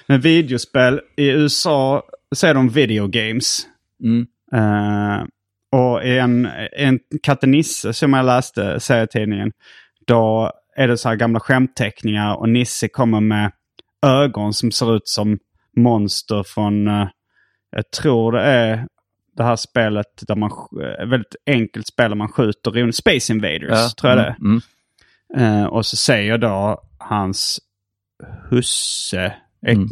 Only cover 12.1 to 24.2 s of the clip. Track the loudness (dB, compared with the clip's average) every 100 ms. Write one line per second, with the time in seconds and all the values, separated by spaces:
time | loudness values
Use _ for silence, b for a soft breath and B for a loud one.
12.1 | -2 -2 -2 0 2 0 -4 -4 0 0
13.1 | 2 2 0 -2 -6 _ _ _ _ 2
14.1 | 4 2 -2 -4 -4 -4 -2 0 0 0
15.1 | -2 0 -2 -4 _ _ 2 4 4 0
16.1 | -4 -4 -4 -4 -4 -2 0 0 0 -2
17.1 | -6 _ _ _ _ _ -10 -8 -4 0
18.1 | 2 2 0 2 2 2 -2 -6 _ _
19.1 | _ _ -4 -2 -2 -2 -2 0 0 -4
20.1 | _ -6 -4 -4 -6 -14 -10 -10 -8 -2
21.1 | -2 -2 -8 -2 -2 -2 -6 -8 -2 0
22.1 | 0 -2 0 0 -2 -4 -2 -2 0 0
23.1 | 0 0 -2 -2 -4 -2 0 0 0 2
24.1 | 2